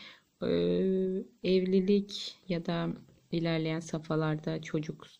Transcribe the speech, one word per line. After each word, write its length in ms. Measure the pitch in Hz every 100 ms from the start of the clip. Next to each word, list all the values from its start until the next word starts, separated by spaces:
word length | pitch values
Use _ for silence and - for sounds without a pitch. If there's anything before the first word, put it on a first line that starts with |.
| - - _ -
e, 60 | - 170 175 180 190 190 185 190 - -
evlilik 920 | 180 185 185 190 185 202 202 - - - -
ya 180 | 170 170
da 220 | 170 170 - - - -
ilerleyen 480 | 170 165 160 160 160
safhalarda 840 | 165 160 156 156 156 156 160 160
çocuk, 440 | 160 160 156 156 -